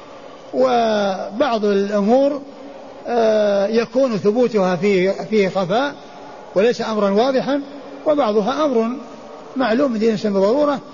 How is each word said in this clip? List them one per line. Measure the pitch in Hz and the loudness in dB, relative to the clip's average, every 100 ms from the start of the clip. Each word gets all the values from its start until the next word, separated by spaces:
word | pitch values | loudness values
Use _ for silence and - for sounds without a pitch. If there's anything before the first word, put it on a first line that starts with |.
| - - - - - | -20 -20 -18 -20 -6
وبعض | 262 254 240 226 214 202 185 - 208 285 226 208 | 0 2 2 2 0 0 -2 -4 -2 0 0 2
الأمور، | 202 202 208 202 254 277 285 - - - - - - - | 2 2 0 4 4 4 0 -8 -18 -18 -18 -18 -12 -4
آه، | 233 220 214 208 202 202 | 0 2 4 2 2 2
يكون | 226 226 254 269 214 | 0 0 2 0 2
ثبوتها | 202 220 240 214 185 175 | 0 2 2 2 2 2
في، | 202 190 185 | 2 2 2
فيه | 196 185 214 190 | 0 0 0 2
خفاء | 185 180 214 285 - - - - - - 180 | 0 0 0 -2 -6 -16 -18 -18 -18 -6 0
وليس | 226 233 | 2 2
أمرا | 220 214 202 | -2 0 2
واضحا، | 202 254 262 190 285 285 - - - - | 2 2 2 0 -2 -4 -12 -16 -6 0
وبعضها | 294 233 214 202 277 311 | 2 2 2 0 0 0
أمر | 233 226 269 - - - - - 262 | 2 0 -4 -10 -18 -18 -18 -10 -2
معلوم | 240 226 285 | 0 2 2
من | 220 | 2
دين | 226 | 2
الإسلام | 208 214 | 2 0
بالضرورة | 196 196 269 294 277 - | 2 4 4 2 0 -6